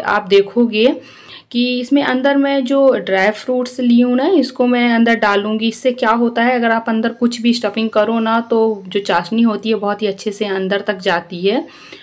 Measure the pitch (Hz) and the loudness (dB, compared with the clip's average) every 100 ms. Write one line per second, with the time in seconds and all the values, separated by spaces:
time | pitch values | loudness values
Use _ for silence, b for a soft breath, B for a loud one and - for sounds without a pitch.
0 | - 208 196 196 196 233 233 214 233 - | 0 -2 2 2 2 2 0 2 2 0
1 | B B B B B 240 247 247 247 285 | B B B B B -2 -2 -2 0 0
2 | 277 254 269 277 277 277 240 277 269 226 | 0 0 2 2 2 0 0 2 4 2
3 | 185 190 196 214 - 254 247 - 247 233 | 0 0 0 -2 -2 -2 -2 -2 2 4
4 | 247 247 285 370 247 - 247 247 240 233 | 4 2 2 2 2 0 0 2 2 2
5 | 233 233 214 202 208 220 226 220 262 247 | 2 2 2 0 0 -2 -4 -2 -2 0
6 | 226 233 240 240 240 254 233 226 233 226 | 0 2 0 0 0 2 0 0 -2 -2
7 | 226 226 240 240 233 233 208 214 220 220 | -2 -2 -2 0 0 0 -2 -2 -2 0
8 | 214 226 226 226 233 226 220 208 185 202 | 0 0 0 0 0 0 0 -2 -4 -4
9 | 196 180 180 226 233 208 220 214 202 208 | 0 0 0 0 2 0 -2 -2 -2 -4
10 | 214 190 - 202 202 190 190 202 196 196 | -4 -4 -6 -6 -4 -4 -2 -2 -4 -4
11 | 185 175 175 175 190 240 339 B B B | -2 -2 -4 -4 -2 -2 -4 B B B